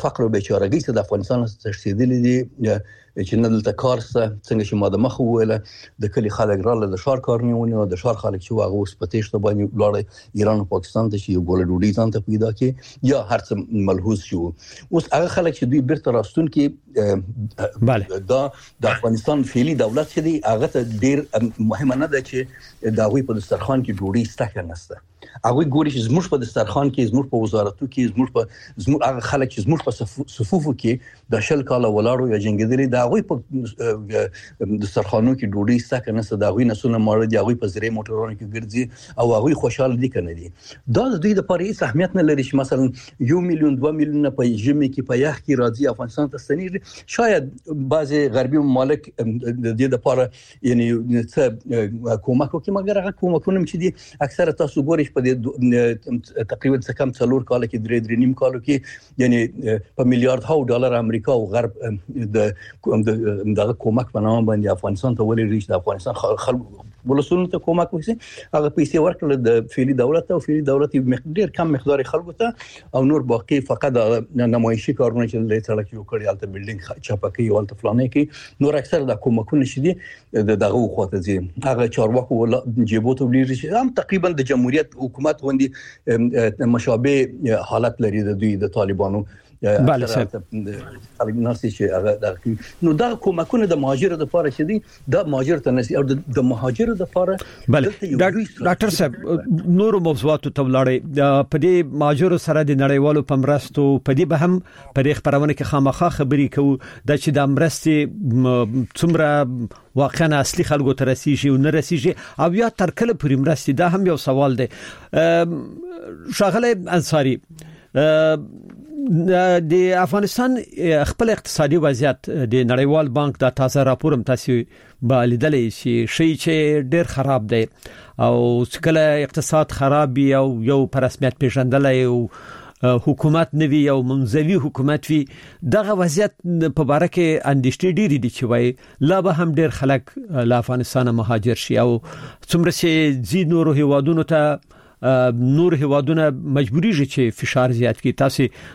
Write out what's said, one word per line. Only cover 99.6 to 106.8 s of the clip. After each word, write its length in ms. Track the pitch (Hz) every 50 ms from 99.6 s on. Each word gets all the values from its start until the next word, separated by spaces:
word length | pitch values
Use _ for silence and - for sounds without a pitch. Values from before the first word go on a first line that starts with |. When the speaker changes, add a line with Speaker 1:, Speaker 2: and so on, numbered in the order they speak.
| 185 175 175 185
Speaker 2:
نورو 200 | 208 220 214 196
موضوعاتو 500 | 170 165 147 117 113 151 156 139 - 143
ته 180 | - - 139 131
ولاړې. 300 | 131 131 135 131 127 123 - 165 139 143
د، 300 | 139 143 139 139 135 -
په 60 | - 151 143
دې 340 | 180 180 175 165 135 131 147 147
مهاجرو 340 | 147 147 135 175 185 180 170
سره 260 | - 165 151 156 156
د 80 | 139 147 135 139
نړیوالو 380 | 139 143 139 139 147 151 151 135 -
په 40 | 147 135 131
مرستو، 420 | 123 147 139 - - - 147 143 139 139 131 -
په 80 | 143 131
دې 120 | 135 180
به 120 | 143 165 143 165
هم 100 | 175 185 185 - - - - - - -
په 60 | 139
دې 120 | 131 143 143 113
خپرونه 340 | - 147 135 143 147 151 143
کې 100 | - 143
خامخا 460 | - - 143 135 139 - - 175 170
خبرې 380 | - - 151 123 147 143 139 127 -
کوو، 220 | 143 143 139 135 131